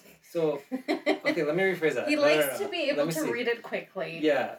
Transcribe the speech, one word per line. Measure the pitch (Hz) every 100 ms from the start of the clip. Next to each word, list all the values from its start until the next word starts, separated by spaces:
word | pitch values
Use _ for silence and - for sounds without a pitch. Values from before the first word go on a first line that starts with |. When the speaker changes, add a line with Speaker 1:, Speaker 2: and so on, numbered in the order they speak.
| - - _
Speaker 1:
so, | 170 156 143 -
Speaker 2:
<laughs> |
Speaker 1:
okay, | 262 - - 294 - - 175
let | 147 170
me |
rephrase | 190 170 156 123
that. | -
Speaker 2:
He | 302
Speaker 1:
No, |
no, | 285 -
Speaker 2:
likes | - -
Speaker 1:
no. | 403
Speaker 2:
to |
be | 349 277
Speaker 1:
Let | 302
Speaker 2:
able | 220
Speaker 1:
me |
Speaker 2:
to | 165
Speaker 1:
see. | 269
Speaker 2:
read | 233 240
it | 233
quickly. | - 208 - 190 160 165
Speaker 1:
Yeah, | 151 135 -